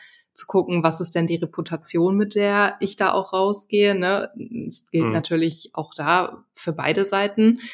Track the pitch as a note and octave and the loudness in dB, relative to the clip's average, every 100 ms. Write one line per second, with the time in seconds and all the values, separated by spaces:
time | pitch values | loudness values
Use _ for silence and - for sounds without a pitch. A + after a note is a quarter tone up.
0 | - - _ - - F#3+ F3+ F3 D#3+ D#3+ | -20 -20 _ -10 -2 0 2 2 2 0
1 | E3+ F3 E3 E3 D#3+ - - D#3+ - E3+ | -2 -2 0 -2 -4 -6 -6 -6 -4 0
2 | F3+ G3 G#3 G#3 G3+ G3+ G3+ - G3 - | 2 2 0 0 2 2 2 0 -6 -2
3 | G3 - F#3+ F#3+ G3 G3+ - G#3 G3+ G3 | 0 0 0 0 0 0 0 2 4 2
4 | F3+ G3+ - - - - - - - E3 | 0 0 -4 -10 -12 -10 -10 -12 -4 0
5 | A#2+ D#3+ D#3+ E3 E3 D#3+ - - D#3 - | 0 0 -2 0 -2 -4 -10 -10 -10 -6
6 | D3 F3+ F3+ - _ - - D#3+ D3 F3 | 0 0 0 -6 _ -10 -8 -4 0 0
7 | G3 G3 G3+ G#3 A3 A#3+ A#3 | 0 0 0 4 4 4 -2